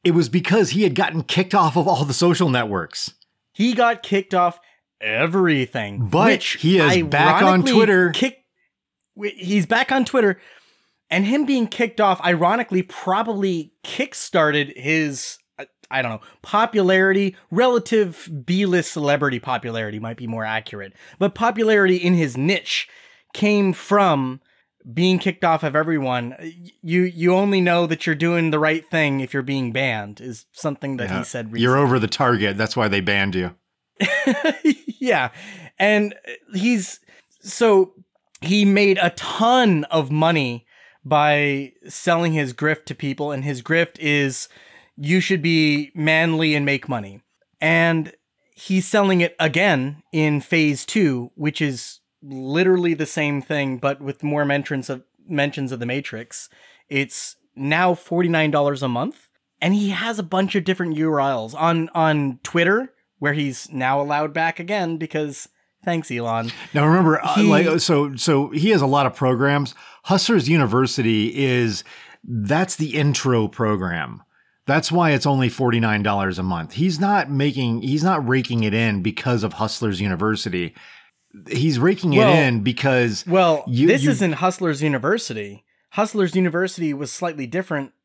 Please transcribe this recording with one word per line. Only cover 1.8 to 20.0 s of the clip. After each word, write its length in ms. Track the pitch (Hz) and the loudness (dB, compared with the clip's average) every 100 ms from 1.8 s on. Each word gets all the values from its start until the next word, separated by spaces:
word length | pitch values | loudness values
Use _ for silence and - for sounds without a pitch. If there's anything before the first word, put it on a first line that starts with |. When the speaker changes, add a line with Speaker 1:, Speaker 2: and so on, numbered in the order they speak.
| 165 | 0
Speaker 1:
all 160 | 139 | 0
the 100 | 143 | -2
social 360 | 127 175 165 170 | 2 2 4 2
networks. 640 | 123 110 95 82 - - _ _ _ _ | 2 0 -4 -6 -10 -10 _ _ _ _
Speaker 2:
He 200 | - 233 | -2 0
got 300 | 233 240 233 | 2 0 0
kicked 300 | - 196 190 | -2 -4 0
off 260 | 185 175 175 _ _ _ _ | 0 0 -2 _ _ _ _
everything. 1080 | 110 110 165 190 175 147 123 123 104 101 110 | -4 -2 0 2 2 2 0 -4 -6 -6 0
Speaker 1:
But 160 | 160 226 | 4 4
Speaker 2:
Which 320 | 214 - - | 2 -2 -2
Speaker 1:
he 200 | 160 185 | 2 4
is 220 | 151 180 | 4 2
back 380 | 156 143 175 160 | 2 2 4 4
on 40 | 190 | 6
Speaker 2:
ironically 240 | 185 262 | 4 4
Speaker 1:
Twitter. 380 | 233 220 190 180 | 4 6 4 2
Speaker 2:
kick-, 340 | 156 262 - _ _ _ _ _ _ _ - | 0 -4 -4 _ _ _ _ _ _ _ -10
w-, 180 | 208 | -10
he's 320 | - 185 202 160 | -8 -2 0 2
back 240 | 226 254 | 0 2
on 100 | 269 | 0
Twitter. 340 | 240 262 208 190 - - _ _ _ _ _ | 0 2 0 -2 -12 -20 _ _ _ _ _
And 140 | 170 196 | -2 2
him 200 | 277 269 | 0 2
being 180 | 269 226 | 0 0
kicked 340 | - 233 - | -2 -4 2
off, 240 | 202 180 | 2 2
ironically, 600 | 175 175 175 226 233 185 | 0 2 2 0 0 -2
probably 920 | 180 - - 190 226 202 196 170 147 _ | -4 -8 -2 -2 -2 -2 -2 -2 -6 _
kickstarted 960 | - - 269 - - 180 151 147 139 - | -12 -6 -6 -6 -2 2 2 2 -2 -6
his, 600 | 139 160 151 135 - - _ - | -2 0 0 -6 -12 -14 _ -20
uh, 80 | 139 _ _ | -20 _ _
I 140 | 135 | -4
don't 80 | 123 | -4
know, 100 | 110 - _ | -6 -14 _
popularity, 920 | - 208 233 214 180 190 190 190 196 190 _ | -2 0 2 2 4 4 4 2 0 -4 _
relative 800 | 170 254 240 - 226 196 160 170 151 123 | 2 2 2 2 0 0 -4 -14 -12 -2
B-list 480 | 185 196 180 - | 0 2 0 0
celebrity 460 | 165 143 143 143 120 | -4 0 0 0 -4
popularity 580 | 131 123 120 113 107 | -4 -6 -4 -6 -6
might 200 | 107 | -8